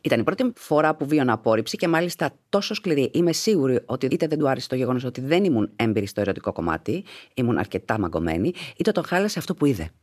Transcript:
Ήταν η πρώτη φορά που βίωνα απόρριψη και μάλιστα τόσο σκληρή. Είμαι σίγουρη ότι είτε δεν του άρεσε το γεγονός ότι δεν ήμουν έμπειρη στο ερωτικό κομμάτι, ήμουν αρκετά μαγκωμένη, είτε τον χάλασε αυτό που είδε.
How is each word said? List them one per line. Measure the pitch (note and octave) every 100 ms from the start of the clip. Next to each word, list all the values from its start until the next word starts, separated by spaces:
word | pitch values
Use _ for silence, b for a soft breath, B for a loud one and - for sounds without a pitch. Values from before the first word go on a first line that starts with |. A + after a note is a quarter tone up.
Ήταν | C#3+ C3
η |
πρώτη | A2+ - B3+ -
φορά | - D3+ D#3 D3+
που | C#3
βίωνα | D3+ B2+
απόρριψη | G#2+ A#2 A2 A2+ -
και | F3
μάλιστα | E3 F3 - D3 _ _
τόσο | G3+ G3
σκληρή. | G#3 F#3+ D3 B2+
Είμαι | - F3
σίγουρη | D#3+ - G3 C3+ B2 -
ότι | B2+ C3
είτε | - D#3+
δεν | D3+
του | C#3+
άρεσε | B2+ -
το | C3
γεγονός | B2 B2+
ότι | B2+ B2
δεν | C3+ E3+
ήμουν | G3 A#2 G#2 -
έμπειρη | A2+ G#2+ G2+
στο | -
ερωτικό | G2 F#2 -
κομμάτι, | - E2+ D#2+ - E3 - B B
ήμουν | - A#2+ F#2
αρκετά | G2+ F#2 - A2
μαγκωμένη, | F2+ E2 E2 D#2+ B2+ F3 B -
είτε | -
τον | G#3+
χάλασε | D#3+ F3+ G#3 F3+
αυτό | - F3+
που | C#3+
είδε. | G#2+ D#2+ _